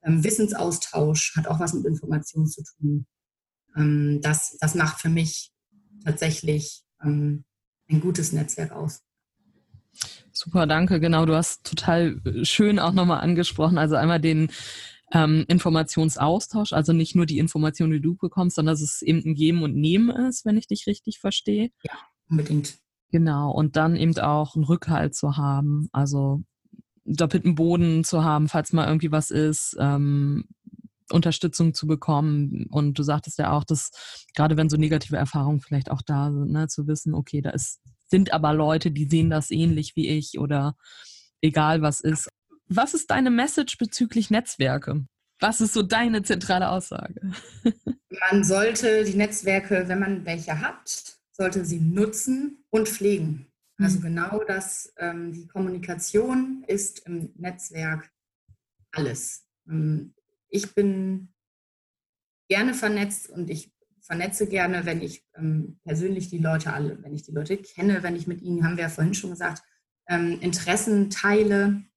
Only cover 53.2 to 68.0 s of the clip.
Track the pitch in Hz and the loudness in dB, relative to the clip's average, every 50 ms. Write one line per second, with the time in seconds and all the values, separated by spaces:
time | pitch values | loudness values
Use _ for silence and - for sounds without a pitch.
53.2 | 160 156 151 131 - _ _ _ _ _ _ _ 196 190 185 170 160 165 165 170 | -2 -4 -4 -6 -10 _ _ _ _ _ _ _ 0 2 2 0 -2 -4 -4 -4
54.2 | 170 190 208 214 214 214 190 190 190 - - - - - _ - 175 170 170 170 | -4 -4 -4 -6 -4 -4 -4 -4 -4 -8 -10 -10 -12 -14 _ -10 -8 -8 -8 -8
55.2 | 170 170 165 170 170 170 _ 196 190 185 180 180 180 - 175 170 - - - 208 | -10 -10 -10 -12 -16 -14 _ -6 -4 -4 -4 -8 -8 -10 -8 -8 -8 0 0 0
56.2 | 233 254 254 254 262 262 262 - - - 190 202 202 - - - _ - 175 170 | 0 2 0 -2 -2 -2 -6 -10 -6 -4 -4 -4 -4 -6 -10 -12 _ -10 -10 -8
57.2 | 165 - _ - 170 180 180 180 - - 160 160 160 160 156 156 - _ _ _ | -10 -10 _ -12 -12 -12 -12 -12 -16 -14 -10 -8 -6 -6 -6 -6 -8 _ _ _
58.2 | _ _ _ _ _ _ - _ _ _ _ _ _ _ - 160 151 135 123 - | _ _ _ _ _ _ -20 _ _ _ _ _ _ _ -6 -6 -4 -4 -4 -6
59.2 | - - - - _ _ _ _ _ - 160 160 156 156 156 151 - - _ _ | -10 -10 -12 -14 _ _ _ _ _ -8 -4 -2 -2 -2 -2 -4 -6 -10 _ _
60.2 | _ _ _ _ _ _ - 202 202 196 _ - 202 202 196 190 190 190 190 190 | _ _ _ _ _ _ -6 -6 -6 -4 _ 0 0 0 0 -2 -4 -4 -6 -6
61.2 | 185 - _ _ _ _ _ _ _ _ _ _ _ _ _ _ _ _ _ _ | -8 -14 _ _ _ _ _ _ _ _ _ _ _ _ _ _ _ _ _ _
62.2 | _ _ _ _ _ _ 190 196 220 254 247 - - 208 214 202 202 202 202 - | _ _ _ _ _ _ 0 0 0 0 -2 -2 -2 -2 -2 -2 -2 -4 -6 -10
63.2 | - - - 180 175 165 175 156 - _ _ _ _ _ _ _ _ - 165 165 | -12 -14 -10 -10 -8 -8 -8 -10 -12 _ _ _ _ _ _ _ _ -10 -8 -6
64.2 | 175 196 202 - 214 196 185 190 180 180 185 180 180 170 165 165 - 139 - - | -6 -6 -4 -4 -4 -2 0 -2 0 0 -2 -4 -4 -4 -6 -6 -6 -8 -12 -14
65.2 | _ _ _ - 160 156 156 156 151 - - _ _ 160 147 160 175 190 196 190 | _ _ _ -8 -4 -2 -2 -2 -2 -6 -10 _ _ -6 -4 -4 -2 -2 -4 -4
66.2 | - - - 170 160 165 160 160 156 160 - 135 147 - - - - 143 147 151 | -6 -8 -4 -4 -2 0 0 -2 -2 -4 -6 -4 -4 -6 -6 -10 -14 -14 -14 -14
67.2 | - - 156 143 147 156 190 202 196 - - - 190 202 196 185 | -14 -8 -8 -8 -4 -4 -6 -6 -8 -14 -10 -2 0 0 0 0